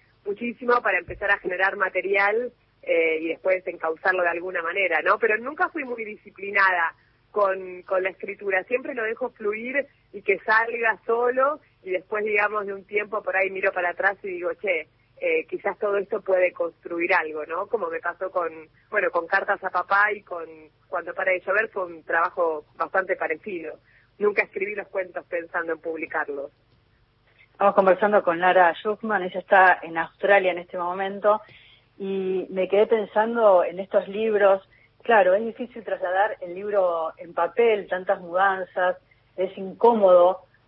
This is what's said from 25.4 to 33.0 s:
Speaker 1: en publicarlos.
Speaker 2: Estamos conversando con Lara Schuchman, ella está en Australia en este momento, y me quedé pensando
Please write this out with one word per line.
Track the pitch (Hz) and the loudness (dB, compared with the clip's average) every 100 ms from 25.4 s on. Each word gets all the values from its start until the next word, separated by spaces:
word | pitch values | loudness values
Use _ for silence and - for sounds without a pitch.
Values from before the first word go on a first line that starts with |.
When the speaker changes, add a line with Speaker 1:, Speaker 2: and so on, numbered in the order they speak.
| 165 175 165 | -6 -6 -6
Speaker 1:
en | 160 | -6
publicarlos. | 165 160 156 165 147 143 143 _ _ _ _ _ _ _ _ _ _ | -8 -8 -6 -6 -6 -8 -12 _ _ _ _ _ _ _ _ _ _
Speaker 2:
Estamos | - 202 202 | 0 4 6
conversando | 190 175 208 208 | 6 4 4 4
con | 175 165 | 2 2
Lara | 180 180 170 | 4 6 6
Schuchman, | 160 220 208 220 202 | 4 -6 -6 -4 -4
ella | 180 185 | -4 -8
está | - 196 185 - | 4 8 8 6
en | 165 165 | 0 -6
Australia | 160 - 196 202 185 | -6 -4 4 4 4
en | 175 | -2
este | 180 180 | -6 -6
momento, | 175 190 196 202 208 214 - - - _ _ _ | -4 -4 -6 0 0 0 -2 -20 -20 _ _ _
y | 277 190 190 190 - | -6 -4 -2 -4 -4
me | 190 185 | -4 0
quedé | 196 220 | 2 4
pensando | 226 | 2